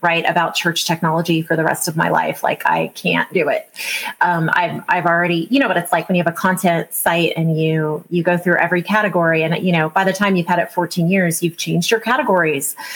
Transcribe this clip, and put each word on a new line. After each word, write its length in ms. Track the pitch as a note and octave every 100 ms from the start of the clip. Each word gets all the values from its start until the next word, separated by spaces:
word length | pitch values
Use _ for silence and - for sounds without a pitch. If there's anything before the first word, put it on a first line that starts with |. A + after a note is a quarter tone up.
write 200 | F3 E3 D#3+
about 240 | E3+ E3
church 320 | - E3+ E3 -
technology 560 | E3 E3 D#3+ E3+ E3
for 140 | D#3+ D#3+
the 80 |
rest 240 | D#3 C#3+ -
of 100 | D#3
my 120 | E3
life. 340 | D#3+ D#3+ D#3
Like, 200 | - -
I 260 | - - D#3+
can't 380 | - F3 E3+ E3
do 160 | F#3 D3
it. 180 | A#2+ - - - - - -
Um, 300 | F3 E3+ D#3+
I've, 300 | - E3+ - -
I've 200 | F3+ E3+
already, 400 | E3+ F3 E3+ E3
you 100 | C4+
know 80 | B3
what 100 | F3
it's 140 | E3+
like 160 | E3+ -
when 80 | F3+
you 60 |
have 80 | E3+
a 40 | E3
content 580 | F#3+ F#3 F#3 E3 D#3
site 400 | - F#3 E3+ E3 -
and 240 | E3 D#3
you, 440 | D#3+ D#3+ D#3 D3+ -
you 100 | F3
go 160 | E3+ F3
through 220 | F3+ F3
every 240 | E3+ F3
category. 580 | E3+ G#3+ G#3 F3 E3 D#3+
And, 160 | D#3+ E3 F#3
you 60 |
know, 180 | E3+ D#3
by 140 | F#3+
the 100 | F#3+
time 220 | F#3 G3+ F#3
you've 100 | E3+
had 140 | F3
it 120 | E3
fourteen 380 | - E3+ - E3+
years, 320 | G3 F3 D#3+
you've 160 | E3+ E3
changed 320 | E3 E3 E3+
your 100 | A3+
categories 760 | A3 C4 B3 F#3 D#3+ C#3 - - -